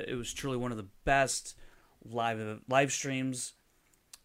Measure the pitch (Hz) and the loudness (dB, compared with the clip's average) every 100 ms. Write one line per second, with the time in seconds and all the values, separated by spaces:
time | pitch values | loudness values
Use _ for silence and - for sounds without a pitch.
0 | - 123 117 - 139 127 123 113 98 - | -4 -4 -6 -6 -4 -2 -2 -4 -8 -4
1 | - 139 135 - - - - - _ _ | 4 4 4 0 -6 -16 -20 -20 _ _
2 | 110 117 117 110 107 107 - 131 139 - | -6 0 0 0 -4 -6 2 4 4 0
3 | 143 131 131 123 - - _ _ _ _ | -2 -2 -2 -4 -8 -12 _ _ _ _
4 | _ - | _ -20